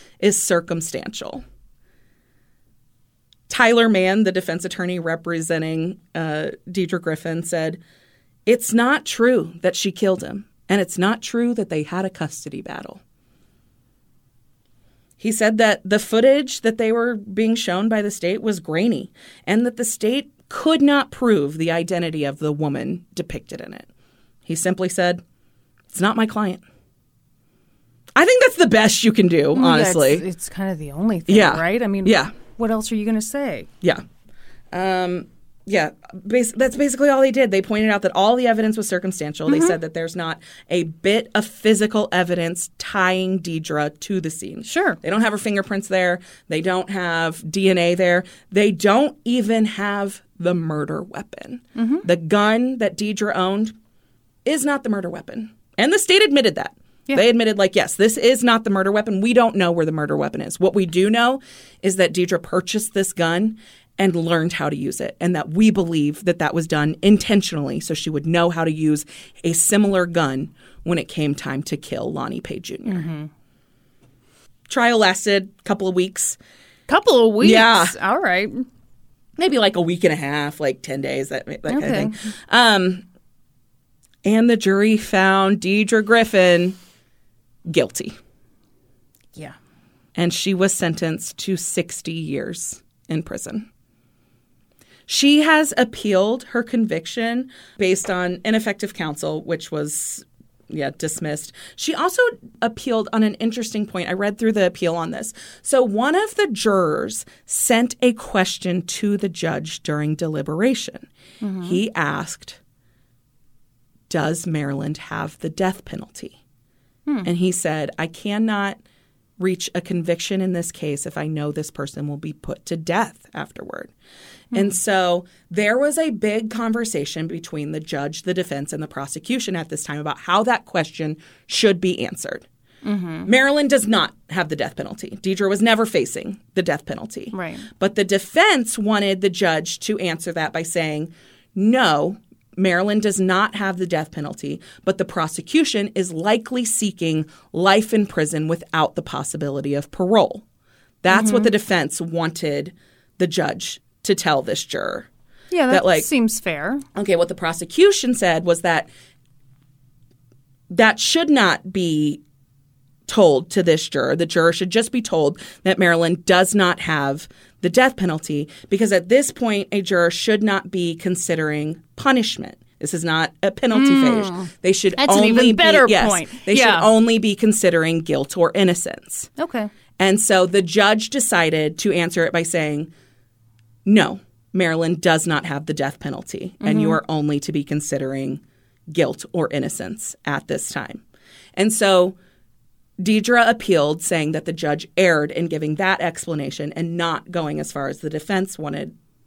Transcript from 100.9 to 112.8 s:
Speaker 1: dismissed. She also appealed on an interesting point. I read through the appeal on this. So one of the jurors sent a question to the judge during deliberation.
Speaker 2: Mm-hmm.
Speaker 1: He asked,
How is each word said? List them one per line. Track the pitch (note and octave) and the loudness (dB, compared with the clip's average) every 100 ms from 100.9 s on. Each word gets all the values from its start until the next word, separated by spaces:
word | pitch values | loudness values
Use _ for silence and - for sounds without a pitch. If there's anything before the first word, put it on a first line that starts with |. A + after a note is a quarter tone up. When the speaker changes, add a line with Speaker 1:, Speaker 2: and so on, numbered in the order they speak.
| C#3 | -6
Speaker 1:
dismissed. | D#3+ - D#3 D3+ - - - - | -8 -6 -8 -8 -12 -20 -20 -8
She | - | -6
also | - E4+ F#4 B4 - - - | -2 -2 0 0 0 -18 -4
appealed | - A3+ - A3+ G#3+ | -4 -4 -2 -2 0
on | A3 | 0
an | G#3+ | 0
interesting | - A3+ A3+ A3+ G#3+ G#3 | 0 -4 -4 -6 -6 -6
point. | F#3 F3 | -6 -4
I | |
read | F#3 G3+ G#3 | -2 -2 0
through | A3 | 0
the | G#3+ F#3 | 2 2
appeal | F3 E3+ E3+ | 0 -2 -2
on | E3 | -6
this. | - A3 - - - | -8 -12 -14 -20 -14
So | - C4+ | 0 2
one | B3 G3+ C4 | 4 2 2
of | F4 G#4+ - | 2 0 0
the | G4 | -2
jurors | G#3+ A3 G3 E3+ D3+ - G#3+ - _ | 0 0 2 2 -2 -6 -10 -14 _
sent | _ - - A#3 B3 - | _ -4 2 2 2 2
a | B3 | 0
question | A3+ - G3+ F#3 - F#3 F3+ | 0 -4 0 0 -2 -4 -4
to | F3 - G#3 G3+ | -4 -4 -2 -2
the | G3 | -2
judge | E3 D#3+ - D#3+ - | -4 -6 -4 -8 -10
during | - D3+ D3+ | -6 -4 -2
deliberation. | D3+ D#3+ D3+ C#3+ D#3 A#3 B3 - - - _ - - | -2 -4 -4 -4 0 0 0 -6 -14 -20 _ -20 -10
Speaker 2:
Mm-hmm. | G#3 F#3+ | -8 -8
Speaker 1:
He | F3+ F#3 A3 | -2 -2 -2
asked, | - D3 D3+ D#3 - - - _ _ | -2 -4 -4 -8 -12 -18 -20 _ _